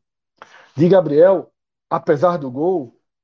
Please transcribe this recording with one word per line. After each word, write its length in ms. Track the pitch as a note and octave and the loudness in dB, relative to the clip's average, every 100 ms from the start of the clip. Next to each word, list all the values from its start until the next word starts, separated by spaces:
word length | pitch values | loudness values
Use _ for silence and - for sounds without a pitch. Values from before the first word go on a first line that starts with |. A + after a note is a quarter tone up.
| _ _ _ _ - - _ - | _ _ _ _ -20 -20 _ -2
de 100 | E3 | 2
Gabriel, 640 | F#3 D#3 C#3+ F3+ F#3 - _ _ _ _ | 2 2 2 4 2 -6 _ _ _ _
apesar 480 | E3 E3+ D3 F3 F3 | -8 -2 0 0 -2
do 120 | C3+ | -8
gol, 460 | B2 E3+ F3+ A#2+ _ _ _ | -6 -4 -4 -8 _ _ _